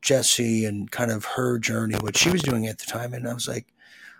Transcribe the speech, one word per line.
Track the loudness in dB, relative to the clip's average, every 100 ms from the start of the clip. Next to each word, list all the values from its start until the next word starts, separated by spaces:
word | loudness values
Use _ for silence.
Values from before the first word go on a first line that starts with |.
Jessie | 2 4 4 2 4 2 2
and | -2 -6
kind | -2 -2
of | -2 -4
her | -2 0 0
journey, | 0 0 0 -2
what | 0 2
she | 4
was | 2
doing | 2 0 -2
at | -4
the | -8
time, | -6 -6
and | -6 -6
I |
was | -6 -6
like, | -6 -10 _ -20 -20 -20